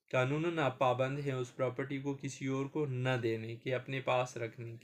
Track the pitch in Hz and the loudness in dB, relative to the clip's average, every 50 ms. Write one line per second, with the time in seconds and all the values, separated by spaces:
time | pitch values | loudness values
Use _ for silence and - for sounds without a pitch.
0 | _ - - 131 127 131 147 151 160 175 170 160 143 131 123 - 139 127 123 120 | _ 0 2 2 4 4 2 2 0 0 2 2 2 2 2 4 4 4 4 4
1 | 131 131 139 143 143 143 131 131 123 123 - - 135 123 120 131 135 135 139 135 | 2 0 0 -2 -2 -2 -2 -2 -2 -4 -2 -2 -2 0 0 -2 -4 -4 -4 -4
2 | 135 143 139 135 - 135 131 - 139 135 135 135 139 135 - 156 151 139 127 127 | -2 -4 -4 -4 -6 -8 -6 -4 -2 -2 0 0 -2 -2 -2 0 0 0 0 0
3 | 127 131 131 123 120 113 113 110 110 113 117 113 - 131 127 120 120 - 135 135 | 2 2 2 2 2 2 0 0 -2 -6 -8 -6 -4 -2 -2 -2 -2 -4 -6 -4
4 | 127 - 127 127 131 135 - 120 117 110 - - 117 117 117 117 | 0 2 2 2 2 0 -2 -6 -6 -6 -6 -8 -10 -10 -12 -12